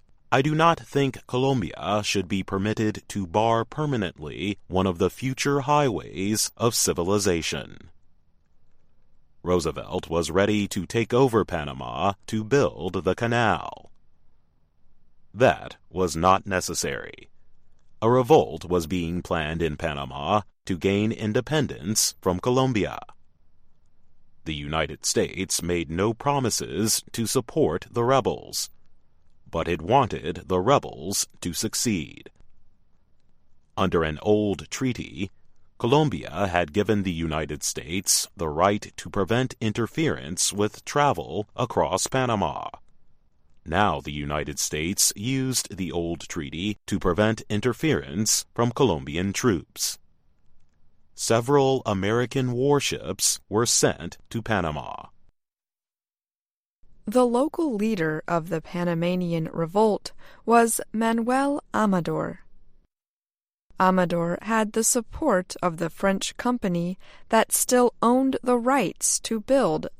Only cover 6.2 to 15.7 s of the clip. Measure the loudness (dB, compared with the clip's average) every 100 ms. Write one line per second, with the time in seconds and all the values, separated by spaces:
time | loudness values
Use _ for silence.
6.2 | -2 0 -2 0 0 2 0 0 2 2
7.2 | 2 0 -2 -6 -8 -16 -20 -20 -20 -20
8.2 | _ _ _ -20 -20 -20 -20 -20 -20 -20
9.2 | -20 -8 0 0 0 -4 -6 -6 -2 -2
10.2 | 0 2 4 2 0 -4 -4 -2 0 4
11.2 | 4 4 0 -2 -6 -8 -8 -2 -2 -2
12.2 | -6 -6 2 2 2 0 -6 -2 -2 0
13.2 | 0 2 4 2 -2 -14 -18 -20 -20 -20
14.2 | -20 -20 _ _ _ _ -20 -20 -20 -20
15.2 | -14 2 2 2 -6